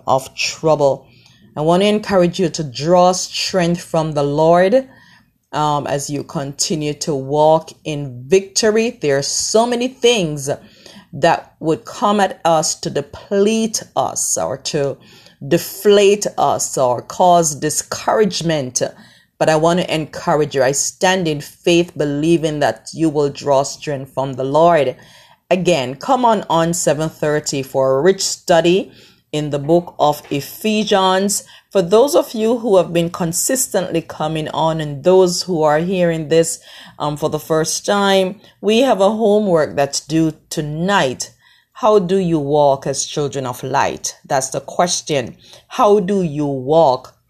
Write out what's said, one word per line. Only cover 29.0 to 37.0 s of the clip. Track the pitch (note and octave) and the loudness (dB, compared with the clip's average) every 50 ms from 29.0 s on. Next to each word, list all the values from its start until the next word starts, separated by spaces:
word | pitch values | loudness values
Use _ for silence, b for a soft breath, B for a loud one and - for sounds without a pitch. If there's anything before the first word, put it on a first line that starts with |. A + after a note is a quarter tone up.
| B B B B B _ - | B B B B B _ -8
in | D3+ D3+ D3 | -6 -4 -4
the | D3 C#3+ | -4 -6
book | C#3 D3 E3+ F3 F3 - - - | 0 2 2 2 2 -2 -2 0
of | C#3 D3 C#3+ - - - | 0 0 0 -2 -6 -6
Ephesians. | D3 C#3 - - - - - A3 G#3+ G#3+ G#3+ G#3+ G#3+ F#3+ F#3+ F#3 F#3 F#3+ G3 G3+ G3 - B B B B B B | -6 -6 -6 -8 -14 -6 -4 -2 -2 0 0 0 2 2 2 2 2 2 0 0 -2 -4 B B B B B B
For | - G3 | -2 -2
those | F3 E3+ G#3 A3 C4 C#4+ - | 0 4 4 4 4 4 4
of | D#4 - - - | 0 0 0 -4
you | A3 A3 A3+ B3 A#3+ | -2 0 0 0 0
who | A3 G3+ F#3+ | 0 2 4
have | F#3 E3 E3+ E3 | 4 2 2 0
been | E3+ E3+ E3+ | -2 -2 -2
consistently | F3 - F#3 E3 E3+ - - - C4 B3+ - - - F#3+ F3+ - - E3 D#3 | -2 -4 -4 -4 -2 -4 -2 -2 -2 -2 -2 -2 -2 -4 -4 -2 -4 -4 -4
coming | - - - D#3 D#3 D#3+ D#3 D#3 - | -6 -8 -6 -6 -4 -4 -4 -6 -4
on | - C#3+ D#3 E3 D#3+ D#3+ | -4 -2 0 0 0 -2
and | D3+ D3 C#3+ C3+ C#3+ | -4 -6 -8 -2 2
those | F3 F3+ F#3+ F#3 F3 F3 - - | 4 6 6 6 4 2 -2 -4
who | F3+ F#3 D#3 D#3 | -4 -2 0 2
are | D3+ D3 D#3 | 2 2 2
hearing | E3+ F3+ G3 F3+ F3 E3+ E3 D#3+ D#3 C#3 | 0 0 0 0 0 0 0 -2 -2 2
this, | D#3+ E3 E3 - - - B B B B B B B | 2 2 2 2 -2 -8 B B B B B B B
um, | B | B